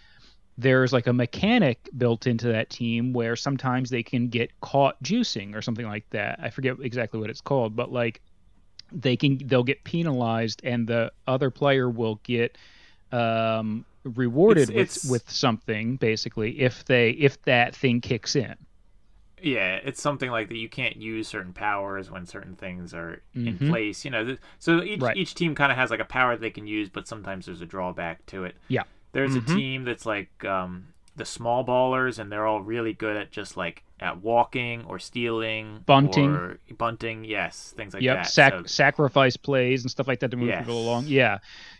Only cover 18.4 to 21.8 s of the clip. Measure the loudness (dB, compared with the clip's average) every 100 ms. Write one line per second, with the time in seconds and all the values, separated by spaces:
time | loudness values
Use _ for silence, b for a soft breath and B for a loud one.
18.4 | -2 -8 -20 _ -20 -20 -20 -20 -20 -6
19.4 | -2 0 0 -2 -6 -6 -4 -4 -4 -4
20.4 | -4 -8 -10 -6 -6 -6 -8 -8 -6 -8
21.4 | -10 -6 -4 -2